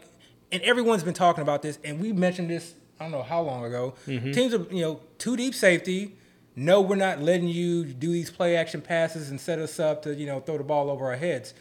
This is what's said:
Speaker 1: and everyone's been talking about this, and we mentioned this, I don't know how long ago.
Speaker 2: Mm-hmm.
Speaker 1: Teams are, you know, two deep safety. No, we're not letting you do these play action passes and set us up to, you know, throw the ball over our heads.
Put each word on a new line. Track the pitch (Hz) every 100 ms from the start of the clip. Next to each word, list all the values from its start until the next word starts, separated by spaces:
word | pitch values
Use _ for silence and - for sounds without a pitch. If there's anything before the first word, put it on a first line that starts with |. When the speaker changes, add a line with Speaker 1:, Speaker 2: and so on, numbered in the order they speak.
| - _ _ _ -
Speaker 1:
and | 180
everyone's | 214 247 226 220
been | 165
talking | 160 180 160
about | 147 147
this, | 156 147
and | 151 151
we | 214
mentioned | 196 180 180 170
this, | 170 - - - -
I | 160
don't |
know | 147
how | 120 170
long | 160 127 120
ago. | 123 127 - -
Speaker 2:
Mm-hmm. | 127 127
Speaker 1:
Teams | 139 254
are, | 226 170
you | 185
know, | 160 151 - -
two | 220 240
deep | 254 247
safety. | 196 170 190 185 202 - _ _ _ -
No, | 143 202
we're | 190 196
not | 190 147
letting | 151 180 175
you | 170 175 170 156
do | 127 160
these | 170 165
play | - 175 170
action | 165 165
passes | - 170 160 165 143
and | 139
set | - 160
us | 156 -
up | 156 151
to, | 151
you | 147 143
know, | 135
throw | 131 151
the | 143
ball | 147 143
over | 135 131
our | 123
heads. | 170 131 - -